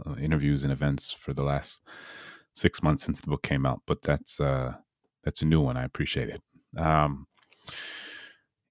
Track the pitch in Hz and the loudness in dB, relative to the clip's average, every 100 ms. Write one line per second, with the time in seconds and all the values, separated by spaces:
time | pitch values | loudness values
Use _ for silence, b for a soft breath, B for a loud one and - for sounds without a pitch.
0 | - 65 76 78 71 71 69 69 71 69 | -10 -4 0 2 4 2 2 0 0 0
1 | - - - 69 69 69 - - - B | -4 -8 -6 -2 0 0 -2 -10 -14 B
2 | B B B B B - 87 - 78 73 | B B B B B 2 2 4 2 2
3 | - 73 - 71 - 71 67 62 - 76 | 0 -4 -2 -2 0 0 0 0 -2 -2
4 | - 71 - - 71 67 64 - _ _ | 0 0 -2 -2 0 0 -2 -8 _ _
5 | _ _ - - 78 80 69 62 64 - | _ _ -6 0 4 4 4 0 -4 -4
6 | 73 - 62 - - _ _ - 82 78 | -4 -2 -4 -6 -14 _ _ -2 4 4
7 | 73 69 69 _ _ B B B B B | 4 0 -10 _ _ B B B B B
8 | B B B B B _ _ | B B B B B _ _